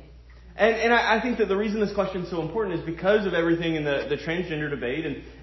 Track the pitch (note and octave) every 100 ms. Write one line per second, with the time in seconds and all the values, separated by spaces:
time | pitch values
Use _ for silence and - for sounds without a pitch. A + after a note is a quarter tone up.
0 | - - - - - - G#3+ A3 A3+ A#3
1 | G3 A3 B3 A#3 G3 G3 G#3+ G#3+ G3+ -
2 | F#3 F#3 E3 F3 D#3+ A3+ G3+ E3 D#3+ E3
3 | F#3 G#3+ F#3+ E3+ E3+ E3+ E3+ D#3+ D3 C#3
4 | - C#3+ D#3+ F3 E3+ D3+ D3+ C#3 A#2+ C#3+
5 | D#3 C3+ - -